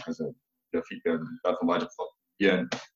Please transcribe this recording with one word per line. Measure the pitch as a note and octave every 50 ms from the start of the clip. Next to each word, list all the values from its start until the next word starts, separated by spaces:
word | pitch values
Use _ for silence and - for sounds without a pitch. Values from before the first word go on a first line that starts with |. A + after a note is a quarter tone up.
| -
Also | B3 B3 - A#3+ - - _ _ _ _ _ _ _ -
wieder | - -
Feedback | - - - - E2+ E2 D#2+
und | D#2+ D#2+
die | E2 - -
Plattform | F2+ F2+ - - E2+
weiter | F2 F2 - -
zu | - - -
optimieren, | - - _ _ _ _ - G2+ F#2+ F#2 F#2 F2 - - - - - _